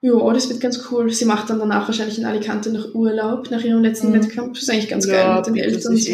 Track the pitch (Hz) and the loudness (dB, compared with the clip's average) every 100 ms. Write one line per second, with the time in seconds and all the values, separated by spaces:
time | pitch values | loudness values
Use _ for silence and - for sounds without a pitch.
0 | 254 233 220 233 - 240 247 233 - 240 | 4 4 4 0 0 -4 -4 -4 -4 -2
1 | 226 226 226 208 - 220 214 202 208 220 | 0 0 0 0 0 -2 0 -2 -2 -4
2 | 214 226 226 214 214 208 220 214 - 226 | -4 -4 -4 -4 -4 -4 -4 -6 -6 -2
3 | 220 220 220 254 - 233 233 226 226 220 | 0 0 -2 -4 -4 -4 0 4 4 2
4 | 214 220 214 - 247 - - 220 208 - | 2 4 2 -2 -8 -6 -2 -2 -2 -2
5 | 190 190 190 - 233 226 - 220 240 226 | 2 4 4 4 2 0 0 -2 2 2
6 | 226 | 2